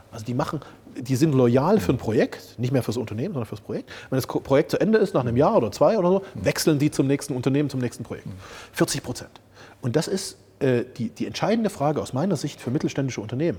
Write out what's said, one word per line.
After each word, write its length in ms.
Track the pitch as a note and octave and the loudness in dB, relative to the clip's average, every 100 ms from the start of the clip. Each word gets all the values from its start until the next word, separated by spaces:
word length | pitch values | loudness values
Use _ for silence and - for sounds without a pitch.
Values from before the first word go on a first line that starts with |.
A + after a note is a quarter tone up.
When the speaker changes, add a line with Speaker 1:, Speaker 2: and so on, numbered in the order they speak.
| - | -16
Speaker 1:
Also 120 | G#2 A2+ | -12 -6
die 100 | B2 | -4
machen, 240 | D3+ D3 - - - - | -2 -6 -10 -18 -18 -12
die 200 | B2 B2+ | -4 2
sind 180 | D#3+ | 4
loyal 460 | C3+ A#2+ B2+ D#3 G#3 | 4 6 6 4 4
für 120 | - | 2
ein 60 | C3+ | 0
Projekt, 640 | - A2+ C4 - - - | 0 2 0 -2 -14 -6
nicht 120 | B2 | 0
mehr 120 | C3 | 0
fürs 140 | A#2 A#2 | 0 -4
Unternehmen, 360 | A2+ G#2+ E3+ | -4 -6 -6
sondern 140 | D3+ A2+ | -6 -8
fürs 140 | G#2 | -10
Projekt. 280 | - D#3 - - - | -8 -8 -10 -16 -4
Wenn 60 | C3 | -2
das 100 | - | -2
Ko-, 120 | - | -4
Projekt 320 | - C3+ D#3+ | 2 2 4
zu 80 | - | 0
Ende 200 | G3 A3 | 2 4
ist, 160 | G3 D#3+ | 2 2
nach 60 | |
einem 140 | B2 A#2 | 2 2
Jahr 220 | E3 A3 | 4 4
oder 140 | A2 | 2
zwei 260 | - D3+ G#3+ | 4 4 4
oder 120 | F3 | 4
so, 120 | F#3+ F#3+ A2 | 2 0 -4
wechseln 420 | F#2+ - - D3 | -2 0 2 2
die 140 | D3 | 2
zum 160 | - C3+ | 2 2
nächsten 260 | C#3 - | 0 -2
Unternehmen, 360 | C3 C3 C#3 D3 | -2 0 2 0
zum 80 | C3 | -2
nächsten 240 | A#2+ - | -4 -6
Projekt. 240 | A#2 - - | -12 -12 -12
Speaker 2:
Mhm. 60 | F#2+ - - - | -14 -16 -18 -10
Speaker 1:
Vierzig 300 | - E3 C#3 | 0 0 0
Prozent. 400 | - - - - _ - - - | -6 -10 -12 -20 _ -20 -20 -10
Und 140 | B2 A2+ | -2 0
das 120 | - | 0
ist, 300 | F#3+ - - - _ | -4 -6 -14 -20 _
äh, 260 | C3 A#2+ - - | 0 2 -2 -6
die, 120 | A2 | -8
die 180 | - A2 | -6 -8
entscheidende 420 | - D#3+ A#3 G#3+ | -2 0 0 0
Frage 320 | - D3 C#3+ | 0 -2 0
aus 120 | F2+ | -2
meiner 240 | C3 F#3 D#3 | -2 -2 -2
Sicht 240 | D3+ - | -4 -8
für 100 | - | -4
mittelständische 480 | C#3 D#3 - C3+ A#2 | -2 -2 -2 -4 -4
Unternehmen, 380 | G#2+ B2 E3 | -6 -2 -2